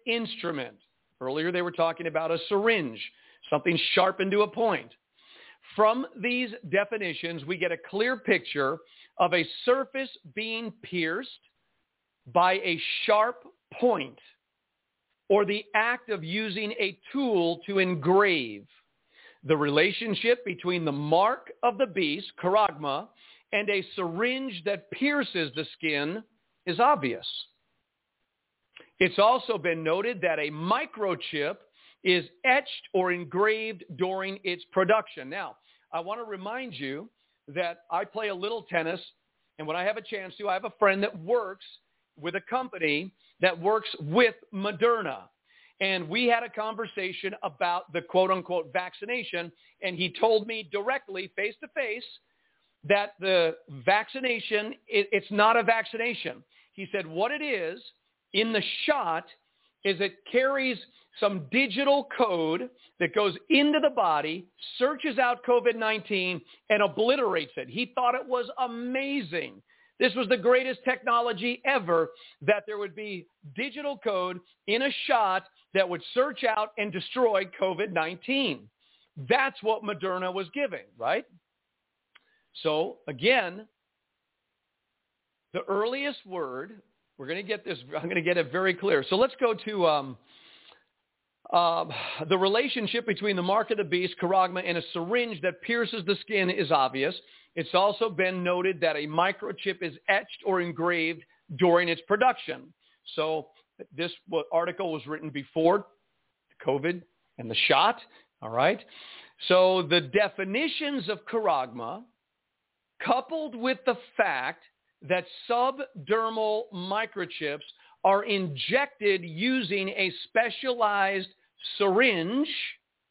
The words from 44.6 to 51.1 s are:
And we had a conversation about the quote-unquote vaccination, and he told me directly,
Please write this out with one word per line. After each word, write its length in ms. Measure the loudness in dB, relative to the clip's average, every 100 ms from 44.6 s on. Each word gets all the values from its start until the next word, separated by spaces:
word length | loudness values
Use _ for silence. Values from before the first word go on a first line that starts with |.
| -4 2 2 2 -2 -8 -12 _ _ _ _ _
And 280 | -2 0 -2
we 200 | 0 2
had 160 | 2
a 60 | 0
conversation 840 | -6 -6 -6 -8 -6 -6 -6 -8 -6
about 480 | -8 -2 -2 -2 -4
the 100 | -8
quote-unquote 720 | 0 2 4 2 0 -4 -2
vaccination, 800 | -4 -4 -8 -6 -6 -4 -6 -8 -12 _ _
and 140 | -6 -2
he 180 | -4 2
told 280 | 4 4 0
me 220 | -8 -6
directly, 600 | -6 -2 -4 -6